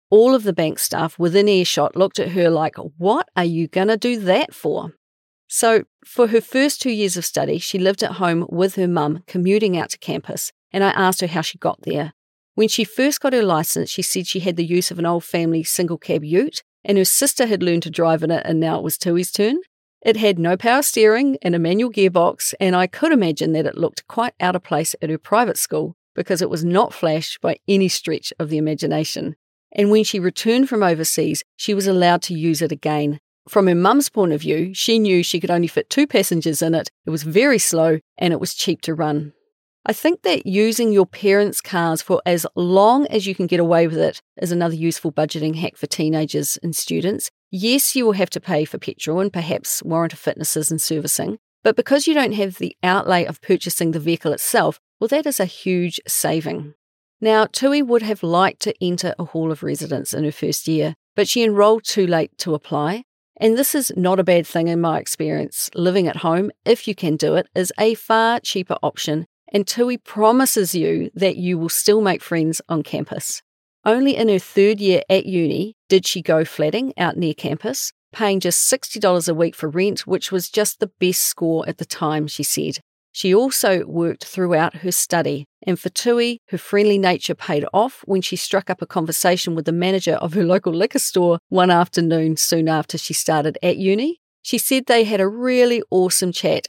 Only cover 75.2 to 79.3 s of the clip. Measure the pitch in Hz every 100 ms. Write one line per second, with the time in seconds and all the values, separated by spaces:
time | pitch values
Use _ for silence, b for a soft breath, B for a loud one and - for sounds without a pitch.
75.2 | - 185 160 - 208 - - 190 - 185
76.2 | 165 160 160 - 151 214 262 - 170 -
77.2 | 170 - - 156 220 269 - - _ -
78.2 | 214 196 180 - - 262 - 220 208 180
79.2 | 165